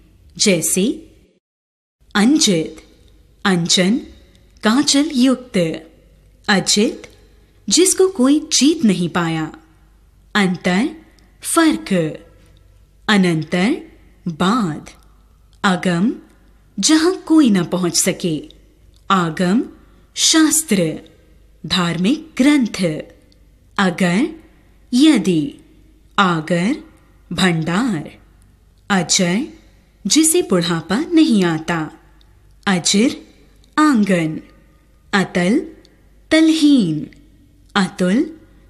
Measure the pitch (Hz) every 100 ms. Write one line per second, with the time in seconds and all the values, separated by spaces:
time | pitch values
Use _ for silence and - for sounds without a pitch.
0 | _ _ _ - 214 175 151 - 208 -
1 | - - _ _ _ _ _ _ _ _
2 | _ - 214 302 214 170 156 - - _
3 | _ _ _ _ 202 180 170 - 180 254
4 | - - - _ _ _ 214 240 285 277
5 | 302 277 262 254 - 202 165 160 - _
6 | _ _ _ _ - 196 - - 233 -
7 | - - _ _ _ _ - 240 370 -
8 | 381 381 254 302 302 - 269 330 220 175
9 | 175 180 170 160 156 - - _ _ _
10 | _ _ _ 208 190 180 190 180 277 -
11 | - _ _ _ - - 320 254 - 185
12 | 156 - - - _ _ _ _ _ _
13 | - 208 180 160 151 180 196 311 - -
14 | - _ - 156 185 240 190 147 - -
15 | _ _ _ _ _ _ 202 180 185 170
16 | 214 359 - _ _ _ _ - 196 311
17 | 320 370 - 320 269 196 165 175 175 165
18 | - 170 180 156 - - _ _ _ _
19 | - 196 170 156 180 214 359 - - _
20 | _ - - 320 311 - - 196 165 151
21 | - _ _ _ _ _ 156 180 170 165
22 | 185 302 - - 262 294 220 - 185 156
23 | - - _ _ _ _ _ - 190 170
24 | 185 175 311 - - _ _ _ _ 247
25 | 311 262 185 170 147 - - _ _ _
26 | _ - 196 165 151 175 185 302 - -
27 | _ _ - 175 185 165 160 175 254 175
28 | - - _ _ _ _ _ _ - 196
29 | 165 - 175 190 320 - _ _ _ _
30 | 196 285 311 359 349 185 170 165 160 202
31 | 349 330 302 214 180 156 156 170 156 -
32 | _ _ _ _ _ _ - 180 - 202
33 | 254 - - _ _ _ _ - 302 254
34 | 196 180 160 156 - _ _ _ _ _
35 | _ 202 180 190 180 262 381 - - _
36 | _ _ - 311 320 311 294 277 180 151
37 | - - - _ _ _ _ 202 190 -
38 | 180 214 330 - - -